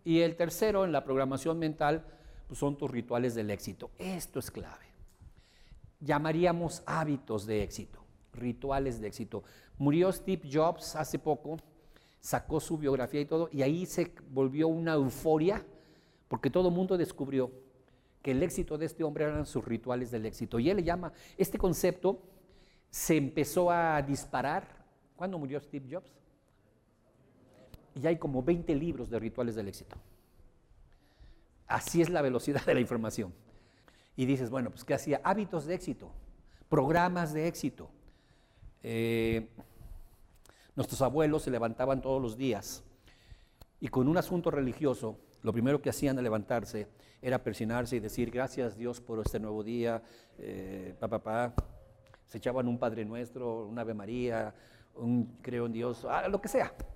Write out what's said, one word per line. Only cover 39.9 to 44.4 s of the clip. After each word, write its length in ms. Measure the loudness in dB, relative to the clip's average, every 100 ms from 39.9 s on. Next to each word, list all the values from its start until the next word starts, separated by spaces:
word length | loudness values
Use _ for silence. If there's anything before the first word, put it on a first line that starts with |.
| -16 -16 -20 -20 -20 -20 -20 -8 -4
nuestros 260 | -4 2
abuelos 420 | 2 4 4 4
se 80 | 0
levantaban 500 | 0 0 0 0 0
todos 200 | 0 0
los 160 | -2 -2
días 460 | -2 -2 -4 -12 -16 -20 -20 -20 -20 -20 -20 _ -20 _
y 80 | -2
con 180 | 2 4
un 100 | 2
asunto 320 | 2 0